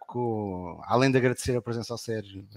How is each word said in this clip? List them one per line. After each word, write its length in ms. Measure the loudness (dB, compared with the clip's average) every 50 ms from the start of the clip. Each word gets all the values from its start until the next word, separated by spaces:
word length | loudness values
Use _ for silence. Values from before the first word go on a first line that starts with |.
| -16
com, 760 | -8 -4 -2 -2 0 0 -2 -2 -4 -4 -6 -6 -8 -10 -10 0
além 240 | 2 4 6 6 6
de 80 | 6 6
agradecer 360 | 4 4 2 0 0 0 0
a 60 | 0
presença 300 | -2 -2 -4 -6 -4 -6
ao 60 | -8 -8
Sérgio, 500 | -6 -6 -6 -6 -6 -8 -12 -14 -14 -14 -14